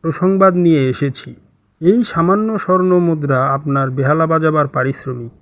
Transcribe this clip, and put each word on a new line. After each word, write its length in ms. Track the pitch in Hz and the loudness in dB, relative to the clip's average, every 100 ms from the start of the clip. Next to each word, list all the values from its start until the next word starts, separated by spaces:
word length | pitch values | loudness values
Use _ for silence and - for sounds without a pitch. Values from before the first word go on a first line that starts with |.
সুসংবাদ 520 | 165 151 185 190 190 | -6 -2 0 4 2
নিয়ে 340 | 180 175 156 131 | 4 2 4 2
এসেছি। 460 | 123 143 131 - 120 _ _ _ _ | -2 -4 -6 -16 -20 _ _ _ _
এই 220 | 160 226 | 2 2
সামান্য 540 | 233 165 165 202 220 214 | 0 0 0 2 0 -4
স্বর্ণ 400 | - 185 185 180 | -2 0 2 2
মুদ্রা 480 | 175 160 143 135 135 | 2 0 0 0 0
আপনার 440 | 139 147 139 135 | -2 -2 -2 -2
বেহালা 360 | 131 135 156 160 | -2 0 0 0
বাজাবার 420 | 160 160 156 139 | 0 0 0 -2
পারিশ্রমিক। 640 | 131 131 139 135 123 117 _ | -2 -4 -4 -8 -10 -12 _